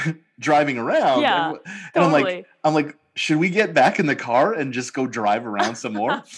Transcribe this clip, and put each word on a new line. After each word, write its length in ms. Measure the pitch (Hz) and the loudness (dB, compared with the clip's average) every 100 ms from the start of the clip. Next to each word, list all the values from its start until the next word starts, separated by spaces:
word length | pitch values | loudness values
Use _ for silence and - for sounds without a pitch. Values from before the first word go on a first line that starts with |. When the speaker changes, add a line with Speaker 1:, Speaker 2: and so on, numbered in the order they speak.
| 151 160 | -6 -6
Speaker 1:
<laughs> 160 | _ _ | _ _
driving 400 | 123 147 147 123 | 0 2 2 -2
around." 420 | 117 302 190 135 | -2 0 2 2
Speaker 2:
Yeah, 280 | 285 185 165 | 2 2 -2
Speaker 1:
And, 100 | 156 - 196 - | -6 -14 -18 -6
and 100 | - - | 0 4
I'm 60 | |
like, 140 | 151 185 | 4 2
Speaker 2:
totally. 200 | 180 - _ | -4 -12 _
Speaker 1:
I'm 100 | 156 | 0
like, 220 | 156 147 - _ - | 0 -2 -6 _ -8
"Should 220 | - 156 | -2 0
we 120 | 185 | 2
get 240 | 185 208 | 0 2
back 260 | 160 127 - | 4 4 4
in 60 | 156 | 0
the 80 | 131 | -2
car 380 | - 120 175 | 0 2 2
and 200 | 214 135 | 0 -4
just 200 | 123 120 | -6 -6
go 120 | - 131 | -4 -4
drive 380 | 117 104 107 120 | -2 0 0 -2
around 300 | 104 104 117 | -4 -4 -4
some 180 | 123 | -8
more?" 300 | 107 117 269 - | -4 -2 -4 -6